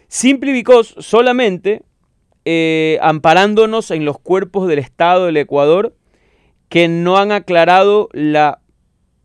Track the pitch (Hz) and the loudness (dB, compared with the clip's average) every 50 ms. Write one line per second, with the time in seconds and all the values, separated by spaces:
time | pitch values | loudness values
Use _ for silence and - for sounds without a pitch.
0 | _ _ - - - 254 277 262 233 269 277 254 220 - 254 240 226 - - - | _ _ -10 -2 0 0 0 0 -2 -4 -6 -6 2 4 4 4 4 0 -8 -20
1 | 160 - - 220 247 254 247 247 254 220 185 175 - 196 214 - - _ _ _ | -12 -2 0 0 2 2 0 0 -2 -2 -4 -4 -4 -6 -6 -6 -8 _ _ _
2 | _ _ _ _ _ _ _ _ _ - 165 165 160 160 160 160 160 156 156 - | _ _ _ _ _ _ _ _ _ -4 -2 -2 0 -2 -2 -2 -2 -2 -2 0
3 | - 160 156 156 135 160 160 175 196 208 214 208 220 220 220 226 214 - 180 160 | 0 -2 -2 0 0 2 2 2 2 0 2 0 0 0 0 -6 -6 -6 -8 -6
4 | 156 147 139 - _ - 175 190 196 185 _ 202 185 185 160 143 131 - _ _ | -6 -6 -6 -8 _ -4 -2 -2 -2 -4 _ -6 -4 -2 -2 -4 -4 -8 _ _
5 | 170 170 180 185 185 175 160 151 143 - 135 143 143 147 160 185 202 233 - _ | 0 2 2 2 0 0 -2 -2 -4 -2 -2 0 2 2 2 0 0 -4 -8 _
6 | _ _ _ _ _ _ _ _ _ _ _ _ _ _ - 170 170 170 170 170 | _ _ _ _ _ _ _ _ _ _ _ _ _ _ 0 0 0 2 0 -2
7 | 170 175 185 196 202 208 208 202 - - 180 170 165 165 180 185 190 202 202 214 | -2 0 0 0 0 0 -2 -6 -4 -2 0 2 2 4 4 4 4 4 2 0
8 | 208 - _ - 151 151 151 151 151 147 135 - _ _ _ _ _ _ _ _ | -2 -4 _ -6 -4 -2 0 0 0 0 -2 -6 _ _ _ _ _ _ _ _
9 | _ _ _ _ _ | _ _ _ _ _